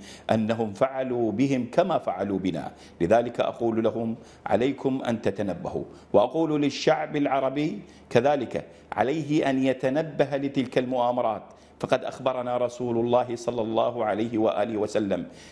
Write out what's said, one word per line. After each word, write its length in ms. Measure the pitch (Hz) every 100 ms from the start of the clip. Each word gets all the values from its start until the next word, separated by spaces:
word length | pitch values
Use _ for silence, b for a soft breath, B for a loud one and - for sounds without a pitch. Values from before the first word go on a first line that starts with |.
| B B -
أنهم 420 | 113 107 113 110
فعلوا 600 | 98 135 135 131 120 117
بهم 380 | 101 135 131 117
كما 260 | - 190 147
فعلوا 400 | - 92 101 95
بنا. 340 | 92 82 - B B -
لذلك 400 | 85 113 120 -
أقول 440 | - - 117 110
لهم: 320 | 113 113 113 113 B B -
عليكم 560 | 104 127 139 135 131 -
أن 140 | 113
تتنبهوا. 640 | - - 101 85 80 - - B B
وأقول 500 | 101 113 160 160 151
للشعب 540 | 143 - - 156 151 147
العربي 640 | 143 139 135 139 151 208 - B -
كذلك: 560 | 120 127 147 113 78 - B B
عليه 580 | - 113 160 143 151 139
أن 140 | 131
يتنبه 720 | 131 131 135 139 160 - 139 139
لتلك 420 | 139 139 120 -
المؤامرات، 640 | 123 127 120 123 117 104 - B B -
فقد 240 | 117 127
أخبرنا 520 | 123 - 127 127 123 123
رسول 420 | 123 - 123 117
الله 380 | 120 120 120 120
صلى 260 | - 120
الله 420 | 110 113 117 120
عليه 340 | 107 101 117 113
وآله 380 | 110 - 107 107
وسلم 500 | 104 104 104 90 - B B